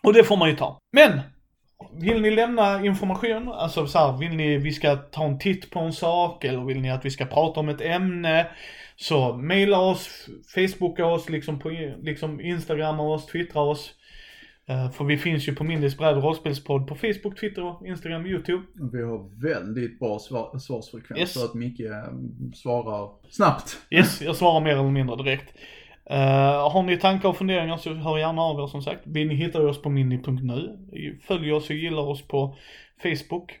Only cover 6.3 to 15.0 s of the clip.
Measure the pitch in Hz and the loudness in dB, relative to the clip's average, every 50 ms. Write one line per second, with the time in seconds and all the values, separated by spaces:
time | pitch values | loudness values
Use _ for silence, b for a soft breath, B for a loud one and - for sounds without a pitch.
6.3 | - - - 131 131 127 123 131 131 135 131 131 127 131 - 139 131 - 131 131 | -2 -4 -4 -4 -2 -2 -4 -4 -4 -4 -2 -2 -4 -4 -4 -6 -6 -6 -6 0
7.3 | - 147 160 160 160 156 151 151 147 143 - 165 170 180 190 185 180 175 170 165 | 2 2 2 2 0 -2 -4 -4 -4 -4 -2 -2 0 0 0 -2 -2 -2 0 2
8.3 | 160 165 170 B B B B B B B B B B - - - 165 143 131 123 | 4 2 2 B B B B B B B B B B -12 -4 0 2 2 2 2
9.3 | 117 123 131 156 185 196 202 202 202 185 185 190 185 185 - - - - - - | -2 -4 -2 0 2 4 4 6 6 4 4 4 2 0 -4 -12 -16 -18 -18 -18
10.3 | - - - _ - 185 185 185 185 - 185 175 165 - 170 170 170 165 165 - | -20 -20 -20 _ 0 0 0 0 0 -2 -2 -2 0 0 2 2 2 0 -2 -4
11.3 | 160 147 147 - 151 139 - 160 160 165 160 139 - 85 - 156 147 - - 156 | -6 -6 -4 -6 -8 -6 -6 -8 -8 -6 -8 -8 -10 -8 -8 -8 -8 -6 -6 -8
12.3 | 151 - - 170 175 170 165 - 160 151 156 156 151 151 151 151 156 143 139 - | -8 -6 -6 -4 -4 -4 -4 -4 -2 -2 -2 -2 -2 -2 -2 -2 -2 -4 -6 -8
13.3 | - 170 175 - - 151 147 147 151 147 - - - B B B B B B B | -6 -6 -6 -4 -2 0 0 0 0 -2 -6 -16 -20 B B B B B B B
14.3 | B B B B B B B - 131 131 127 131 131 - | B B B B B B B -6 -4 -2 -2 -4 -4 -4